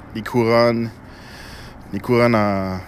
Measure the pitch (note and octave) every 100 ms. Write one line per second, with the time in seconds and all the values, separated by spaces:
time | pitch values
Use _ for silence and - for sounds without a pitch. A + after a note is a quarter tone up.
0 | - A2+ G2+ B2 A2+ A#2 A#2+ A#2 A2+ -
1 | - - - - - - - - - G2+
2 | - A#2+ A#2+ A#2 G#2 G2 F#2+ F#2